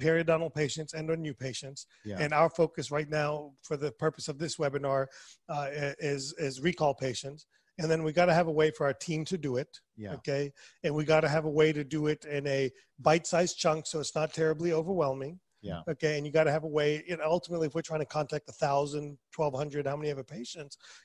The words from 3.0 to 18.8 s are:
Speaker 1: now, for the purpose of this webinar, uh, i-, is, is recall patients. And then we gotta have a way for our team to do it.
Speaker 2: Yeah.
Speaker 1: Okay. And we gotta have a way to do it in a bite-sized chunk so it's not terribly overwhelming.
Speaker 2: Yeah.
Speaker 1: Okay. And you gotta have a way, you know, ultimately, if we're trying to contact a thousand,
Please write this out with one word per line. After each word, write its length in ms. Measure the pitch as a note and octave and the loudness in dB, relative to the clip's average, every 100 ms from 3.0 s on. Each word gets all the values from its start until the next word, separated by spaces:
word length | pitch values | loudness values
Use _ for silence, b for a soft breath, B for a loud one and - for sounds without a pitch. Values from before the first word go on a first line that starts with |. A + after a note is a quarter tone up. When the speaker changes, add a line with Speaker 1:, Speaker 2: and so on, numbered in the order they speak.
| D3 | -2
Speaker 1:
now, 440 | D3+ D3 D3+ D3 C3+ | -2 -2 -4 -8 _
for 160 | - D3 | -8 -4
the 140 | C#3+ | -4
purpose 360 | - D#3 - - | 0 -2 -2 -8
of 120 | C#3 | -6
this 180 | E3 - | -6 -2
webinar, 480 | C#3+ C#3 C#3 C3+ C3+ B B B - | -2 0 0 0 -2 B B B -8
uh, 200 | D3 C#3+ | -6 -6
i-, 240 | C#3+ C#3+ - | -4 -4 -2
is, 340 | D#3 C#3 C3+ E3+ | -2 -2 -4 -4
is 200 | C#3+ C3 | -6 -2
recall 360 | D#3+ E3+ D3 - | -2 2 0 2
patients. 500 | C3+ A#2 C#3 D3+ - _ _ - | -2 -4 -8 -14 -20 _ _ -4
And 120 | D#3+ | 0
then 100 | D#3+ | 2
we 100 | D#3 | 2
gotta 220 | D#3+ F3+ | 4 6
have 140 | E3 E3 | 6 4
a 40 | |
way 200 | D3+ D#3 | 4 2
for 160 | D3+ C#3+ | 2 -2
our 60 | |
team 300 | C3+ - D#3 D3+ | -2 -4 -4 -2
to 120 | F#3 | -4
do 200 | C#3+ B2 | -2 -2
it. 220 | D3+ - _ - | -4 -14 _ -14
Speaker 2:
Yeah. 180 | G#2 - | -10 -8
Speaker 1:
Okay. 360 | - C#3 C#3+ - b b | -4 -2 -2 -8 b b
And 120 | D#3+ D3+ | -2 0
we 100 | D3+ | 4
gotta 240 | D#3 D#3 | 4 6
have 160 | D#3 D#3 | 2 2
a 40 | |
way 220 | D3 D#3 | 6 6
to 120 | D3+ | 4
do 240 | C#3 D#3 D3+ | -2 -2 0
it 180 | D3+ D#3 | -2 -4
in 220 | C#3+ C#3+ | -4 0
a 240 | C3+ C3+ b b - | 0 0 b b 0
bite-sized 640 | D3+ E3 - E3+ F3+ - | 4 4 4 2 2 2
chunk 260 | E3+ D#3 - | 2 2 -2
so 140 | D#3+ | -6
it's 160 | C#3 D#3 | -4 -2
not 180 | D#3 | -2
terribly 400 | - D#3+ D#3 E3+ | 0 0 2 0
overwhelming. 640 | D#3+ E3 F#3 C#3+ C3+ C#3 F3+ _ _ | 0 0 0 0 0 -6 -12 _ _
Speaker 2:
Yeah. 200 | G#2 F2 A#2 | -8 -6 -6
Speaker 1:
Okay. 300 | D3+ D#3 D3+ | -2 0 0
And 80 | D3 | 2
you 80 | |
gotta 180 | D#3 D#3 | 4 4
have 120 | D#3 | 2
a 40 | D#3 | 0
way, 360 | D3+ D3 D3+ E3 | 2 2 0 -4
you 100 | E3 | -2
know, 60 | D#3 | 2
ultimately, 420 | F3 E3+ E3+ D#3 | 0 0 -2 0
if 80 | E3 | -2
we're 80 | |
trying 160 | - D#3 | -4 -4
to 60 | D3 | -2
contact 420 | D3+ D3 D3+ - | -2 -2 -4 -8
a 20 | |
thousand, 680 | - D3 C#3 | -2 2 2